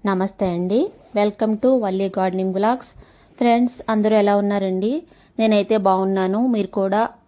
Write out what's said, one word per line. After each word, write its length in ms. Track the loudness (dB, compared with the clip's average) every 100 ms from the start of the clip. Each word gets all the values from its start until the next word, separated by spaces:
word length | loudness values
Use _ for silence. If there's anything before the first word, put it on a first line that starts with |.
| -2
నమస్తే 380 | -2 -4 -4 -4
అండి. 460 | -2 -2 -2 -2 -6 -8 -2
Welcome 400 | -2 -2 -4 0
to 100 | 2
వల్లి 440 | 2 0 -2 -4 -2
గార్డెనింగ్ 340 | -2 -2 -2
వ్లాగ్స్. 340 | 0 0 -2 -6 -20 -20 _ _ -2
ఫ్రెండ్స్, 440 | 2 2 0 -2 -4
అందరూ 260 | 0 2 4
ఎలా 220 | 4 2
ఉన్నారండి? 680 | 0 -2 -2 -2 -2 -4 -8 _ _ -2
నేనైతే 380 | 2 2 2 2
బాగున్నాను, 720 | 2 2 2 0 0 0 0
మీరు 200 | 0 -2
కూడా 420 | -2 0 0 -2 -6